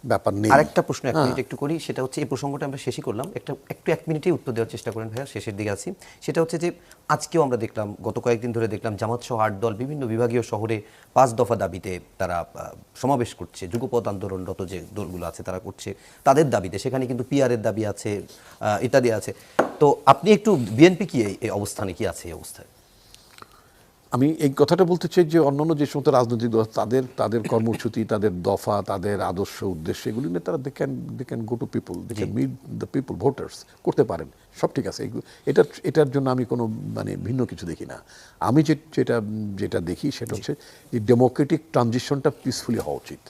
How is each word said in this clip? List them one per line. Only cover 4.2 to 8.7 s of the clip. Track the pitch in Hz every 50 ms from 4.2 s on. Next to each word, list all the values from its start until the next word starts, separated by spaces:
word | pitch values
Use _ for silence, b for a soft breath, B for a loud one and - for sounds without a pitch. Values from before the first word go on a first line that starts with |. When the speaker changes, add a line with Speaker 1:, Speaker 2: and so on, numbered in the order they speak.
| - 185
Speaker 2:
উত্তর | 165 131 - 139 120
দেওয়ার | 110 113 113
চেষ্টা | - 113 - 120
করেন | 107 110 110 113
ভাইয়া, | 110 123 139
শেষের | 135 - 104 - 117 101
দিকে | 98 107 104
আছি। | 101 - - 180 190 B B B B B
সেটা | - - 151 180
হচ্ছে | 165 165 -
যে | 165 170 175 170 B B B B B B
আজকেও | _ 151 147 - - - 170
আমরা | 151 135 123
দেখলাম, | 110 113 104 - 110 107 104 104 - 92
গত | 110 104 123
কয়েকদিন | - 123 120 110 110 120
ধরে | 113 117 113
দেখলাম | 107